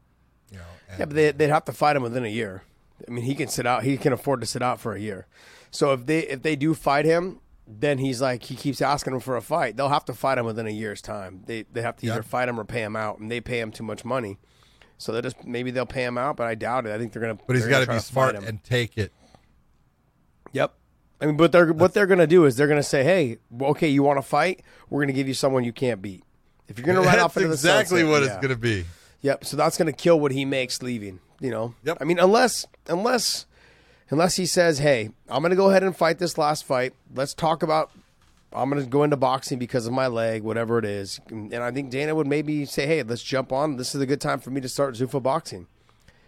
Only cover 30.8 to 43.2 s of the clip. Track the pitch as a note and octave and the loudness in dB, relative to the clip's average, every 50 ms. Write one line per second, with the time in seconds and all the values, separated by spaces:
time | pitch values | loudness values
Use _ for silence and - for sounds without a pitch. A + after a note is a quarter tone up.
30.8 | B2 B2 B2 A2+ G2+ G2+ F#2 F#2 _ _ _ - - B2+ A2+ A2 A2+ B2 A#2+ _ | -6 -6 -6 -6 -8 -10 -14 -16 _ _ _ -8 -6 -4 -4 -4 -6 -6 -8 _
31.8 | - C#3+ E3+ - C3+ D#3 F3 F3 F3 F#3 G#3 A#3+ C4 A3 - - - - _ _ | -6 -6 -6 -4 -2 -2 2 4 6 6 6 6 4 4 0 -2 -10 -12 _ _
32.8 | _ - E3 F3+ G#3 A#3+ B3+ A#3 - - - - - _ _ _ _ _ _ _ | _ -4 -4 -2 0 0 0 0 0 -2 -4 -6 -8 _ _ _ _ _ _ _
33.8 | _ _ _ _ _ - C3+ D3+ E3+ F3+ - - F#3 D#3+ - F#3 E3+ E3+ D#3 C3 | _ _ _ _ _ -4 0 2 2 2 2 0 -2 0 2 4 4 4 4 4
34.8 | D3 D3 C3+ A#2 G#2 G#2+ - _ _ - A#2+ C3 D3+ F3 F#3 F3+ G3 G3 G3 F#3 | 4 4 4 2 0 -4 -10 _ _ -4 -2 0 2 2 4 4 6 6 6 6
35.8 | F#3 F#3+ F3 - F3 E3 E3 - F3+ D#3+ - - D#3 D3+ D#3 - - - C#3+ B2 | 4 2 0 2 0 0 2 0 -2 -4 -2 0 0 0 0 -2 -2 -2 -2 0
36.8 | B2+ C3 - _ _ - B2 B2 C3+ C#3 - - E3+ D#3 E3 D#3 F3+ D#3 D#3 D#3+ | -2 -2 -6 _ _ -12 -6 -6 -6 -6 -4 -2 0 0 0 0 0 0 0 0
37.8 | D3 - _ - _ _ _ _ _ _ _ _ _ _ - A2 A#2+ C3+ C#3+ C#3+ | 0 -2 _ -20 _ _ _ _ _ _ _ _ _ _ -6 -4 -2 -2 -2 -2
38.8 | C3+ A#2+ B2 C#3+ D3 - D3 C3 C3 B2+ C3 B2+ - - D3 B2 B2 A2 - B2+ | -2 0 0 2 2 2 2 2 2 0 0 0 -4 -6 -6 -6 -6 -4 -4 -4
39.8 | A2 A#2 B2 B2+ C3 B2+ A#2 A2+ A2+ A2+ A2+ A2 G#2 A2 G#2+ A#2 A#2 A2 A#2 A#2 | -2 -2 -2 0 0 0 0 0 -2 -2 -2 -2 -4 -4 -2 -2 0 0 0 0
40.8 | A2 G#2 G2+ G2+ G2 F#2+ - - - - - A2 G#2 G#2 A2+ A#2 A#2+ B2 B2 C#3 | 0 -2 -4 -6 -8 -10 -12 -14 -14 -14 -14 -12 -12 -8 -8 -6 -6 -4 -4 -6
41.8 | C#3+ B2+ A#2+ C3+ D3 D3+ D#3 D#3+ D3+ C3+ C#3+ D3+ D3+ D3 D3+ D3 C#3+ C3 - - | -6 -6 -4 -4 -2 -2 0 0 0 0 0 -2 0 -2 -2 -4 -4 -4 -4 -2
42.8 | C#3 C#3+ E3 D#3 B2 A2 A#2+ A#2 | 0 0 0 0 0 -4 -6 -8